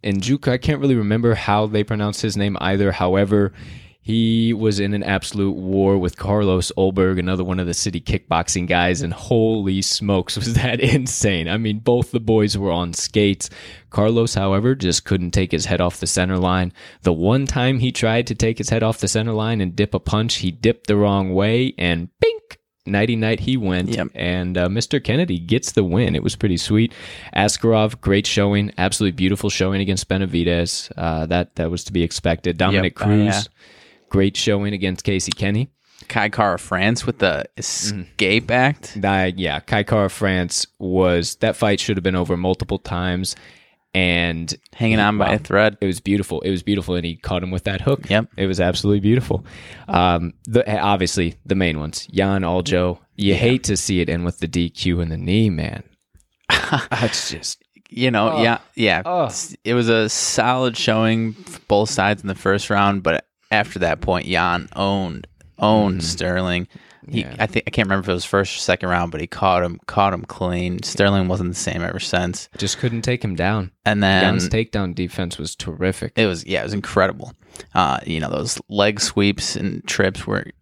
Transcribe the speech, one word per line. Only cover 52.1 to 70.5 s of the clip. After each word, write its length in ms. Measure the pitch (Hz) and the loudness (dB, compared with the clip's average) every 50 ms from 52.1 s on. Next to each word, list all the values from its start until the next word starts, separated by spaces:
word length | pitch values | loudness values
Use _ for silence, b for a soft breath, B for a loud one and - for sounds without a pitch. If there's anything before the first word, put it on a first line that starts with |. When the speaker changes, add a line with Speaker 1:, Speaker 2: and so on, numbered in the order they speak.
| - 92 95 98 98 98 | 0 0 2 2 2 0
Speaker 1:
Aljo. 560 | 95 85 87 92 90 - 95 90 90 90 87 - _ _ _ | 0 0 0 0 0 0 0 2 2 0 -2 -6 _ _ _
You 180 | - 101 98 90 | -2 2 2 2
Speaker 2:
Yeah. 20 | |
Speaker 1:
hate 280 | 85 120 117 127 123 - | 4 4 2 2 2 0
to 120 | - 104 | -2 -2
see 240 | 90 - - 101 90 | -2 0 0 0 0
it 80 | 85 - | 0 0
end 160 | 82 85 87 | -2 -2 -2
with 140 | 87 - - | -4 -4 -4
the 80 | - | -6
D 220 | 82 - 87 87 85 | -4 -2 -2 -2 -2
Q 280 | - - - 92 87 87 | -4 -4 -2 0 0 0
and 120 | 85 80 | -2 -4
the 60 | 80 | -4
knee, 340 | 76 73 82 92 110 113 107 | -6 -2 0 2 4 4 2
man. 320 | 90 78 80 78 80 - - _ _ _ _ _ _ | 2 -2 -4 -6 -6 -10 -14 _ _ _ _ _ _
Speaker 2:
<laughs> 720 | - _ _ _ _ _ _ - - - - - 139 - - | -20 _ _ _ _ _ _ -2 -2 0 0 -2 -2 -2 -4
Speaker 1:
That's 400 | - 104 120 110 - - - - | -4 -2 -2 -2 -2 -4 -6 -6
just 340 | - - - - - _ _ _ _ _ _ _ | -8 -8 -8 -10 -10 _ _ _ _ _ _ _
Speaker 2:
You 200 | - 120 123 127 | -4 0 0 2
know, 180 | 120 107 104 113 | 2 2 2 2
Speaker 1:
Ugh. 140 | - - 113 | 2 2 2
Speaker 2:
yeah, 140 | 117 117 - - _ _ | 2 2 0 -4 _ _
yeah. 260 | - 113 104 87 82 - | 0 2 2 2 2 0
Speaker 1:
Ugh. 240 | 165 180 180 156 117 | -2 0 0 0 -2
Speaker 2:
S-, 260 | 98 - - - - - _ | -2 -8 -10 -12 -14 -10 _
it 100 | 104 120 | 0 2
was 140 | 123 120 113 | 2 4 4
a 200 | 113 113 110 110 | 4 2 2 0
solid 680 | - - - - - - 110 120 127 127 131 123 113 | -2 -2 -4 -2 0 0 2 2 2 2 0 -2 -2
showing 580 | - - - 113 110 113 110 113 113 113 113 107 | -2 0 0 2 2 2 2 2 2 0 -2 -6
for 260 | - 92 - - - _ | -8 -16 -20 -20 -20 _
both 220 | _ 104 101 107 107 | _ 2 2 2 0
sides 320 | - - 95 101 104 101 - | 0 0 2 0 0 -2 -4
in 40 | |
the 80 | 101 95 | -8 -8
first 340 | - - 98 98 101 - - | -4 0 0 0 0 0 0
round, 320 | 107 101 101 101 101 98 87 | 2 2 2 2 2 0 0
but 240 | 80 82 - - _ _ _ _ _ | 0 0 0 -2 _ _ _ _ _
after 280 | 110 107 104 - - 95 | 0 0 0 -2 -4 -2
that 220 | 90 82 80 78 | -2 -2 -2 -2
point, 240 | - - 92 87 - | 0 -2 -2 -2 -2
Jan 420 | - 90 85 87 90 87 87 - - - | -2 -2 0 0 0 0 -2 -4 -8 -6
owned, 520 | - 98 98 98 98 95 87 76 62 - - _ _ - - _ - | -4 -2 0 0 -2 -2 -4 -8 -10 -14 -16 _ _ -20 -20 _ 0
owned 400 | 107 107 110 107 104 98 92 92 | 2 2 4 4 2 2 0 -2
Speaker 1:
Mm-hmm. 80 | 82 | -2
Speaker 2:
Sterling. 600 | 82 85 85 80 90 90 92 92 90 87 90 90 - B B B B B B B - | -4 -4 -4 -2 -2 -2 -2 0 0 -2 -2 -4 -6 B B B B B B B -4
He, 100 | 151 117 | -4 -4
Speaker 1:
Yeah. 140 | - - - | -4 -4 -4
Speaker 2:
I 80 | - 107 | -4 -4
think, 180 | 113 - - - | -2 -2 -4 -4
I 20 | - | -2
can't 160 | - - 110 | 0 0 2
remember 180 | 95 98 98 90 | 2 2 0 0
if 40 | 101 | 0
it 40 | 92 | -2
was 120 | 90 - | -2 -2
first 300 | - - 98 98 95 - | 0 0 0 0 0 -4
or 40 | - | -6
second 300 | - - 90 - - 90 | 0 0 0 0 0 0
round, 220 | 87 87 87 87 | 0 0 0 -2
but 80 | 82 78 | -4 -6
he 60 | 78 | -6
caught 340 | - - - - 95 92 87 87 | -6 -4 0 2 2 4 2 2
him, 160 | 87 85 87 _ | -2 -4 -8 _
caught 260 | - - 104 98 98 95 | -4 0 2 2 2 2
him 100 | 90 92 | -2 -8
clean. 560 | - - - 95 90 | -12 -8 -6 -4 -2